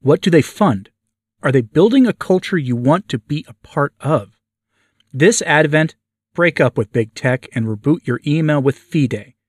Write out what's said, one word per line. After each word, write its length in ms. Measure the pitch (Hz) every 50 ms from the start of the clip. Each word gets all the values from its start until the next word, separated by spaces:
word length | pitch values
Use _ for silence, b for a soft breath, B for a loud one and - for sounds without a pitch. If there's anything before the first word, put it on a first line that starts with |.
What 180 | _ 131 151 165
do 100 | - 196
they 120 | 170 160
fund? 480 | 131 - - - - 190 101 95 98 _ _ _ _ _ _ _ _ _ _ _
Are 100 | - 147 131
they 80 | 135
building 440 | 117 107 _ 151 175 226 233 277 254
a 60 | 233
culture 460 | - _ - - 190 185 - - - 175
you 180 | 139 123 123
want 320 | 117 120 131 156 180 208 _
to 120 | - 113
be 260 | _ _ 147 151 160 -
a 60 | 113 _ _
part 280 | _ - 156 143 143 _ _
of? 360 | - 139 156 135 98 98 _ _ _ _ _ _ _ _ _ _ _ _ _ _ _ _ -
This 280 | 127 143 196 240 - -
Advent, 520 | 165 156 151 156 151 147 156 160 160 - _ _ _ _ _ _ _ _
break 260 | - 175 175 - -
up 180 | 147 123 - -
with 140 | 110 -
big 240 | _ 123 113 110 _
tech 320 | - - 131 127 131 - - -
and 100 | 123 113
reboot 400 | 110 110 104 _ 143 156 175 _
your 140 | - 120 120 _ 151
email 340 | 147 160 160 151 151 147
with 160 | 131 139 135 -
Fidei. 580 | _ _ - 160 143 120 - 104 101 - _ _ _